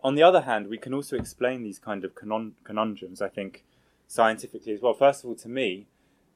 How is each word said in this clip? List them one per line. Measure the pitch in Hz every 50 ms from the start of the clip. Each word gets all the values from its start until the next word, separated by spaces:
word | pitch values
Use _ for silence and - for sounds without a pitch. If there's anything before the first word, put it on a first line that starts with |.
| -
on | 135 143
the | 147 160
other | 180 185 175 131
hand, | 131 117 107 101 98
we | 113
can | 110 - 123 131
also | 139 143 - 139
explain | 120 123 - - _ 123 123 131 127 117
these | 104 95 -
kind | _ 110 104 98 90
of | 95 -
conun-, | - - 104 107 110 113 107 - _ _
conundrums, | - 104 107 110 113 104 - 95 90 92 - 101
I | 95
think, | - - 101 95 - - _ _ _ _ _ _ _ _ _
scientifically | _ - - 113 110 110 104 - - - 113 - 113 104
as | 101 113
well. | 123 110
First | - 135 139 139 - -
of | 123
all, | 113
to | - - 113
me, | 120 135 131 101 90 98 104 _ _ _ _ _ _ _ _ _ _